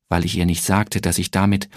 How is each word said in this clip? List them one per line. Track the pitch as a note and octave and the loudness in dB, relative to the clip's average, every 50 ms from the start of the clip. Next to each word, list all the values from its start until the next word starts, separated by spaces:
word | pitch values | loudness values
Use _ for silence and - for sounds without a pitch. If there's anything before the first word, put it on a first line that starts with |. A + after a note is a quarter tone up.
| _ _ | _ _
weil | F2 F2 F2 | -2 0 0
ich | F2 G2+ | 0 0
ihr | F2+ F2 | 0 0
nicht | F2 E2+ E2 - | 0 0 0 0
sagte, | - F#2+ G2+ G#2+ - - - | 0 0 0 0 0 -4 -2
dass | - F2+ E2+ - | -2 -2 -2 -2
ich | F2 - | -4 -2
damit | - F#2+ G2 G2+ G2 G2 - - - | 0 0 2 2 2 0 -2 -8 -14